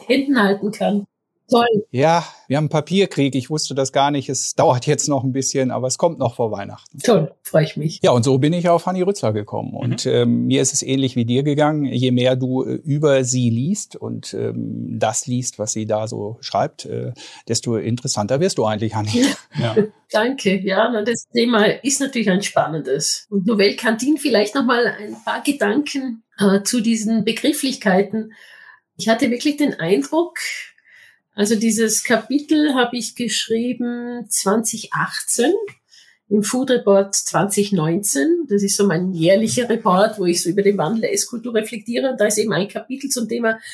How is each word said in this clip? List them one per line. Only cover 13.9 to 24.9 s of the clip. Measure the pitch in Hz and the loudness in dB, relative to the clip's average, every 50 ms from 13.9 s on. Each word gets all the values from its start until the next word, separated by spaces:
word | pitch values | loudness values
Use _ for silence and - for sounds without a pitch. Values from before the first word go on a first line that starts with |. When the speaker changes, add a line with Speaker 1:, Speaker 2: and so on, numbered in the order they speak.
| - | -14
Speaker 2:
und, | - 113 117 117 113 110 - - | -12 -10 -8 -8 -10 -10 -10 -6
ähm, | 110 117 117 117 117 113 110 110 113 117 - 117 110 | -6 -4 -4 -4 -6 -6 -6 -6 -8 -8 -8 -4 -2
das | 113 110 113 - - | -2 -2 -2 -2 -4
liest, | 131 123 123 127 - - - | -4 -4 -4 -4 -6 -6 -6
was | 107 110 - | -6 -6 -6
sie | 110 110 | -6 -4
da | 107 107 107 110 | -2 -2 -2 -2
so | 113 120 107 104 104 117 - - | -4 -6 -8 -8 -8 -10 -12 -10
schreibt, | - - 98 135 156 - - - | -4 -2 -2 -2 -2 -4 -10 -12
äh, | - 120 120 123 123 117 - - - - - - - | -10 -8 -8 -8 -8 -10 -12 -16 -20 -20 -14 -8 -4
desto | 117 - - 123 117 107 | -4 -4 -2 -2 -2 -2
interessanter | - 110 117 123 - 139 - 107 104 104 131 143 | 0 -2 -2 -2 -4 -4 -4 -4 -2 0 0 0
wirst | 175 190 - - | 0 0 0 0
du | 113 | 0
eigentlich, | 107 110 104 113 107 110 | 0 0 -2 -2 -4 -4
Hanni. | 110 104 107 110 240 262 285 294 - - _ - - | -4 -4 -2 0 2 2 2 0 -2 -10 _ -6 -4
Speaker 1:
Ja. | - 113 110 | -4 0 0
Speaker 3:
Ja. | 220 202 214 - _ | 0 0 0 -4 _
Speaker 1:
<laughs> | _ _ - | _ _ -2
Danke. | 214 226 247 277 269 - 196 190 196 | 0 0 0 -2 -2 0 0 0 0
Ja, | 190 196 190 196 220 247 240 | 0 -2 0 2 2 2 0
na, | 214 | -2
das | 202 240 233 - - - - | -2 -2 -2 -4 -6 -4 -2
Thema | 233 233 240 240 214 208 | 0 2 4 4 4 4
ist | 196 - - - 277 269 - 277 | 4 2 0 -2 -2 -2 0 -2
natürlich | 262 - 240 208 202 | -2 -2 0 0 2
ein | 180 196 196 | 2 2 0
spannendes. | - - - - 143 156 156 - 127 135 151 151 - - - - _ | 0 0 0 0 0 -2 -6 -4 -2 -2 -2 -2 -2 -4 -6 -6 _
Und | 208 196 175 | -2 0 0
Nouvelle | 220 233 202 196 202 202 | 2 2 4 4 2 2
Cantine, | - - 226 226 220 247 277 311 302 | 0 0 -2 0 0 0 0 0 0
vielleicht | - 294 226 208 208 208 - | 2 2 2 2 2 2 0
noch | 277 262 | 0 0
mal | 247 247 233 240 | 2 2 2 2
ein | 202 | 0